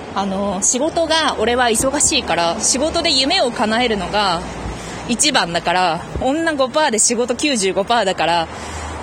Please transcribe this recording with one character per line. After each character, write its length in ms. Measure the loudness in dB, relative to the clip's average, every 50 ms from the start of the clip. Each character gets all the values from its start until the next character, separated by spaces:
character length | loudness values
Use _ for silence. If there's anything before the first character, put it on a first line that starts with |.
| -12 -6 -4
あ 100 | -4 -4
の、 360 | -2 -2 -2 -2 -2 -2 0
仕 180 | 0 0 0 0
事 280 | 0 0 0 0 0
が、 300 | 2 2 2 2 0 0 0
俺 160 | 0 2 2
は 120 | 2 2
忙 300 | 2 2 2 0 0 0 2
し 200 | 2 2 2 0
い 40 | 0
か 120 | 0 0
ら、 220 | 2 2 0 0 0
仕 200 | 0 0 0 0
事 220 | 0 0 0 0
で 100 | 0 2
夢 300 | 2 2 2 2 2 2
を 100 | 2 0
叶 320 | 0 0 0 0 2 2 2
え 40 |
る 100 | 0 0
の 120 | -2 -2 -2
が 320 | 0 0 2 2 0 -2 -4 -6 -8 -8 -8 -8 -8 -8 -10 -10 -10 -8 -4
一 240 | -4 0 2 2 2
番 220 | 2 2 2 0 -2
だ 80 | 0
か 120 | 0 2 2
ら、 280 | 2 2 2 0 -2 -4 -8 -6 -2
女 320 | -2 0 0 0 0 0 0
五 160 | 0 0 0
パ 160 | 2 2 2
ー 60 | 2
で 80 | 2 2
仕 160 | 2 2 2
事 200 | 0 0 0 -2
九 200 | 0 0 0 0
十 180 | 2 0 0 0
五 100 | 0 0
パ 140 | 2 2 2
ー 60 | 2
だ 100 | 2 0
か 100 | 0 0
ら、 220 | 2 2 0 0 -2 -6 -10 -12 -10 -10 -10 -10 -10 -10 -10